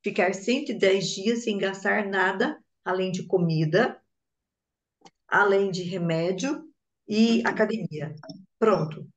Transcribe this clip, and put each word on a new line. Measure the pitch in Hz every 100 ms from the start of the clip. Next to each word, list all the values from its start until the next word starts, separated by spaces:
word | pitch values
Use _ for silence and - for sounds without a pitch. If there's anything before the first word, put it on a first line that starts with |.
Ficar | 208 185 185
cento | 190 - 262 294
e | 190
dez | 190 196 175
dias | - 196 233
sem | 226 202
gastar | 190 190 208 202 196
nada, | 196 185 190 269 311 _ _
além | 185 185 185
de | 180 -
comida, | 185 170 156 156 180 254 - _ _ _ _ _ _ _ _ _ _ - _ _
além | 185 202 196 196
de | 170
remédio | 180 185 170 160 170 190 269 285 - _ _ _ -
e | 208 233 226 226
academia. | 196 220 226 - 151 143 - - - - _
Pronto. | 220 180 156 - -